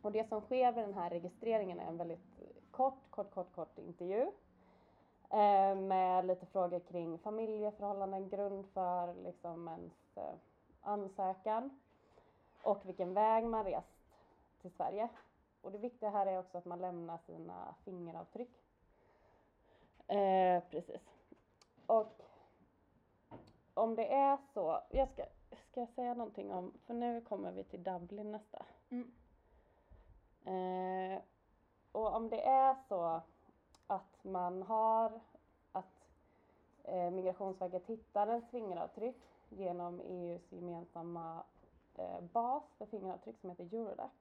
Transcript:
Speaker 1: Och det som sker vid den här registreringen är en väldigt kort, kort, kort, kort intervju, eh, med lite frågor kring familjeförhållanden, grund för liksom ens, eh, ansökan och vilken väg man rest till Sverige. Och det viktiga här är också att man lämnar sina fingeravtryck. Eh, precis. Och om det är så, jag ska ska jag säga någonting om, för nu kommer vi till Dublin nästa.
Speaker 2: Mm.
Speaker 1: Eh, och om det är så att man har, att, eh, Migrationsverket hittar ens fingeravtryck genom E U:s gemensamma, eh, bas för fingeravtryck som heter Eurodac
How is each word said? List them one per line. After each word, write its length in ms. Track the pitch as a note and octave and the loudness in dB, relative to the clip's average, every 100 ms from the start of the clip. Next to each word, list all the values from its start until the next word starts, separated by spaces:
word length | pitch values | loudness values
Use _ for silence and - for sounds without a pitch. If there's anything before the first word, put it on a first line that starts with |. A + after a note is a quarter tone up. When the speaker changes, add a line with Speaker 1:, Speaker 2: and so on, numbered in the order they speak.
Speaker 1:
Och 100 | G#3+ | -2
det 180 | G#3+ A3 | -2 -2
som 120 | G#3+ | -4
sker 300 | G#3+ B3+ B3 | -2 4 4
vid 120 | A#3 | 4
den 100 | G#3 | -4
här 160 | G3 F3 | -4 -4
registreringen 680 | F3 F3 - A3+ A3 F#3+ F3 | -4 -6 -8 0 0 0 -6
är 80 | E3 | -6
en 100 | E3+ | -6
väldigt 420 | E3+ E3 - - - - - | -6 -8 -12 -20 -20 -20 -16
kort, 400 | - C4 C4 - | 0 0 0 -14
kort, 220 | - G3+ | -10 -8
kort, 220 | - F3+ - | -6 -8 -8
kort 220 | D#3+ - | -10 -10
intervju, 440 | - E3+ F3 G3+ C#4 - _ _ - - _ _ _ _ - | -14 -10 -4 0 0 -2 _ _ -20 -20 _ _ _ _ -2
eh, 460 | G#3+ G#3 G3 G3 F#3+ | 6 8 10 8 4
med 500 | F#3+ F#3 F#3 F#3 F#3 | 2 4 6 4 4
lite 200 | F3+ F#3 | 0 0
frågor 340 | G3 F3+ F3 | 2 2 0
kring 400 | F3 F3 E3 E3 | -4 -6 -4 -4
familjeförhållanden, 1080 | G#3+ G#3+ A3 G#3+ G#3 G#3 G#3 G3 G3 F#3+ F#3+ | -4 -4 -2 -2 -2 -2 -4 -2 -2 -4 -4
grund 360 | G3+ G3+ G3 G3 | -2 -2 -4 -6
för 400 | - F3+ F3+ F3 | -2 0 0 -2
liksom 540 | F3+ F3+ F3 F3 E3+ E3+ | -6 -10 -10 -10 -8 -8
ens, 500 | E3 F3 - _ - | -10 -12 -16 _ -8
eh, 180 | D2 E3+ _ _ _ - | -8 -8 _ _ _ -12
ansökan 960 | - G#3 F#3+ G3 F#3+ F#3+ A3 A3 C4+ C4+ _ _ _ - _ _ _ _ | -4 -4 -4 -2 -2 -2 0 0 -2 -12 _ _ _ -20 _ _ _ _
och 220 | - G3+ F#3+ | 2 2 0
vilken 280 | F3+ F3+ | -4 0
väg 320 | F#3+ A3 A3 A3+ | 4 6 6 4
man 180 | A3+ | 0
rest 320 | G#3 C#3+ - _ _ - _ _ _ _ | 0 -2 -6 _ _ -20 _ _ _ _
till 100 | F3+ | -20
Sverige. 380 | - D3+ G3 A#3 - - _ _ _ | -4 -2 -2 -4 -6 -20 _ _ _
Och 100 | - | -14
det 60 | G3+ | -8
viktiga 320 | A#3+ A#3+ G#3+ | -8 -4 0
här 160 | G#3 G3 | 2 2
är 140 | F#3 | 0
också 180 | F#3 F3 | -4 -10
att 80 | F3 | -8
man 160 | F3 | -6
lämnar 360 | F3+ F3 E3+ E3 | -4 -6 -8 -10
sina 580 | - E3 E3 F3+ - D#3 | -12 -14 -12 -10 -12 -12
fingeravtryck. 840 | - F3+ E3+ E3 E3+ - A#3+ - _ _ _ _ _ _ _ _ _ _ _ _ - _ - | -14 -10 -10 -10 -12 -12 -12 -14 _ _ _ _ _ _ _ _ _ _ _ _ -20 _ 0
Eh, 560 | G3+ G3 F#3+ F#3 F3 F3 | 4 6 8 8 6 2
precis. 320 | D#3 F3 - - - _ - _ _ _ _ - | -8 -6 -12 -14 -20 _ -20 _ _ _ _ 4
Och 360 | A3+ G#3+ - - - - _ _ _ _ _ _ _ _ - - _ _ | 6 6 -8 -20 -20 -20 _ _ _ _ _ _ _ _ -18 -18 _ _
om 220 | - A3+ A3+ | 0 2 2
det 180 | A3 | 2
är 240 | C#4 C#4 C#4 - | 4 6 4 0
så, 280 | - D#3+ D#3 - | -2 0 0 0
jag 200 | C4 C4 | 2 2
ska 160 | - - - - - - - | 0 -10 -10 -20 -20 -12 -8
ska 60 | |
jag 80 | A#3+ | -6
säga 240 | - B3 | -4 -4
någonting 380 | A#3+ A3 - G3+ | -2 -6 -6 -6
om, 220 | F#3 F3+ - - | -6 -6 -12 -8
för 80 | |
nu 280 | A#3 A#3+ A#3 | -2 -2 -2
kommer 300 | A#3 G3 G3 | -4 -6 -4
vi 120 | F#3 | -8
till 200 | F#3+ F#3+ | -10 -8
Dublin 480 | F3 F3+ F3+ G3+ G#3+ | -6 -6 -8 -10 -8
nästa. 340 | G#3 - - - - _ | -10 -12 -16 -16 -20 _
Speaker 2:
Mm. 220 | B3 A#3+ B3 - _ _ - _ _ _ - - - _ _ - | -8 -8 -16 -20 _ _ -20 _ _ _ -20 -20 -20 _ _ -6
Speaker 1:
Eh, 760 | F#3 F#3 F#3 F#3 F#3 F#3 F#3+ - _ _ _ _ _ _ | -4 -2 -2 -2 -2 -4 -6 -10 _ _ _ _ _ _
och 240 | - A3 F#3+ | -2 0 0
om 140 | A3+ | -2
det 180 | A3 - | 0 6
är 280 | C4 C4+ C4 - | 8 8 4 -2
så 320 | F#3+ E3+ E3 - _ - _ _ _ _ | 0 0 -2 -6 _ -20 _ _ _ _
att 360 | G3 - _ | -4 -4 _
man 380 | F#3+ F#3 F3+ F#3 | -6 -2 -2 -4
har, 560 | F#3+ A3 A3 A3 A3+ A3+ - - _ _ _ | 0 2 4 4 2 -2 -16 -20 _ _ _
att, 360 | F#3+ - - - _ _ _ _ _ _ _ | -8 -8 -20 -20 _ _ _ _ _ _ _
eh, 280 | - F3+ F3 | -4 0 0
Migrationsverket 760 | F#3 F#3 F#3 G3 F#3+ F3+ F#3 F3+ | 0 -2 -2 -6 -4 -4 -4 -6
hittar 420 | A3+ - G3+ G#3 | -10 -4 0 2
ens 220 | A#3 A#3 | 0 -2
fingeravtryck 640 | B3 G#3 E3+ E3 - A3+ C4 - _ _ | -8 -6 -6 -8 -6 -8 -8 -20 _ _
genom 520 | G3 F#3 F3 F3 F3 | -8 -6 -4 -6 -6
E 320 | - F3+ F3 E3+ | -8 -6 -6 -8
U:s 160 | - | -10
gemensamma, 920 | F#3 F3 E3+ E3+ E3+ E3+ E3+ E3 E3 - _ - - _ - | -12 -10 -10 -10 -10 -8 -8 -8 -10 -12 _ -20 -20 _ -10
eh, 260 | F3+ F3 | -8 -8
bas 420 | F3 A#3 A#3 C#4+ D4 _ | -2 0 0 -2 -4 _
för 80 | G#3+ | -10
fingeravtryck 520 | G#3+ F#3+ F#3 - A3+ | -8 -6 -8 -12 -14
som 80 | F#3 | -14
heter 240 | F3 F3 | -12 -6
Eurodac 380 | A3 A3 - - _ | -4 -4 -6 -8 _